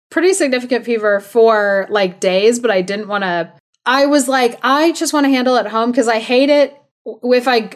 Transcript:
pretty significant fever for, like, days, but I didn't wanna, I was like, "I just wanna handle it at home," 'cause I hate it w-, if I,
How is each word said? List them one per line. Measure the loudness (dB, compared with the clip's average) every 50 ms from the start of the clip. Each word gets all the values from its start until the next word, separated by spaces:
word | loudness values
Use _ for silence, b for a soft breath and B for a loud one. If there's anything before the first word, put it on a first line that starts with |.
| _ _
pretty | -4 0 0 0 0
significant | 0 0 -2 -2 -4 -4 -2 -4 -4 -2
fever | -4 -4 -2 0 0 0 -2
for, | -4 -2 2 2 4 4 4 2 2 0 0 0 -2 -2
like, | -2 -2 -2 -2 -4 -2
days, | -2 0 0 2 2 2 2 2
but | 0 0
I | 0 0
didn't | -2 -2 -6 -8 -6 -6
wanna, | -6 -4 -4 -4 -4 -4 -6 -8 -10 _ _ _ _ _ -4
I | -2 0 2 2
was | 2 2 0 0 0
like, | -2 0 0 0 -2 -2 -2
"I | 0 0 2 0 0 -2
just | -2 -6 -4
wanna | -2 0 0 2
handle | 2 0 0 0 0 0
it | 0
at | -2
home," | -2 -2 -2 -2
'cause | 0 0 0 0
I | 0 -2
hate | -2 0 2 2 2 4
it | 4 2 2 0 -2 -12 _ _ _ _ -18
w-, | -18 -16 -8 -2 0 0
if | 0 2 0
I, | 0 0 -2 -4 -12